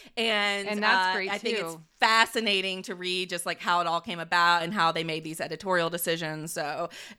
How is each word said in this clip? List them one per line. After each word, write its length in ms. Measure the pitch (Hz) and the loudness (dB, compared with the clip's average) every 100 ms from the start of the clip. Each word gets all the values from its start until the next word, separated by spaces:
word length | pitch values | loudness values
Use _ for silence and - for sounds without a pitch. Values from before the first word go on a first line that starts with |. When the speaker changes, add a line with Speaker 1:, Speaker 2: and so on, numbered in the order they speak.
| - - | -10 -2
Speaker 1:
And, 540 | 226 208 202 202 202 | 0 2 2 0 -2
Speaker 2:
And 140 | 208 | 0
that's 260 | 214 190 185 | 2 4 2
Speaker 1:
uh, 40 | |
Speaker 2:
great, 180 | 190 190 | 0 -2
Speaker 1:
I 60 | 202 | -4
think 200 | 226 220 | -2 -2
Speaker 2:
too. 80 | 165 | -4
Speaker 1:
it's 120 | 165 - _ | -8 -16 _
fascinating 840 | 226 226 226 240 226 196 190 185 | 4 6 4 2 0 0 0 -6
to 120 | 185 180 | -8 -8
read 340 | 180 185 180 | -4 -4 -4
just, 160 | 175 180 | -6 -6
like, 140 | 170 | -4
how 220 | 226 175 | 0 2
it 60 | 170 | 2
all 140 | 170 | 0
came 180 | 190 170 | -2 -8
about 440 | 165 175 170 175 | 0 4 6 4
and 100 | 165 | 2
how 180 | 208 165 | 2 2
they 120 | 165 | 2
made 200 | 165 160 | -2 -4
these 180 | 160 160 | -6 -8
editorial 480 | 165 156 196 180 165 | -6 -6 0 2 2
decisions. 640 | 170 175 165 160 156 160 | 0 -2 -2 -4 -6 -8
So 360 | - 147 156 170 - - | -6 -4 -4 -6 -8 -18